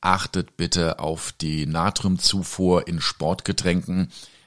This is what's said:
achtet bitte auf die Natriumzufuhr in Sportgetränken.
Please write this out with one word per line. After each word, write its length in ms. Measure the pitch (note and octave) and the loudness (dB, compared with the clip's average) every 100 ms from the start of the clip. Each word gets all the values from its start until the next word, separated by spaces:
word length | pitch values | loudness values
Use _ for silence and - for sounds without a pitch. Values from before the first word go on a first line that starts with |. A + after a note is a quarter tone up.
achtet 560 | F#2 F#2 - F#2 - - | 0 0 0 -4 -4 -6
bitte 420 | E2+ F2+ E2 - | -2 0 0 0
auf 320 | D2+ D#2+ - | -4 -4 -8
die 340 | - D#2+ D#2 | -6 -4 -2
Natriumzufuhr 1200 | D2 D#2+ F#2+ - F#2+ F2+ - G2 F2+ - F#2 F2 - | -2 0 0 0 0 2 2 2 -2 0 4 4 2
in 120 | E2 | -2
Sportgetränken. 1080 | - - D2+ F2+ - - F2+ F2 E2+ F2+ F2 - - - | -2 -2 -2 -2 -2 0 2 0 0 -2 -2 -4 -20 -20